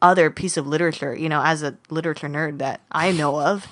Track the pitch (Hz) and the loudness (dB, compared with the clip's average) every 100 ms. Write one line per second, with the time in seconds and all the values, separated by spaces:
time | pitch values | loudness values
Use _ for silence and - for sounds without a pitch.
0 | 180 180 156 - 185 165 139 151 170 147 | 4 6 4 2 -6 -4 -2 0 0 -2
1 | 143 120 160 151 143 160 147 - - 160 | -6 -4 -2 0 2 0 -2 -8 -8 -6
2 | 165 151 143 147 156 143 135 - - 156 | -4 -6 -6 -4 -4 -4 -6 -6 -6 -2
3 | 170 175 147 147 147 196 - | 0 2 0 2 0 0 -4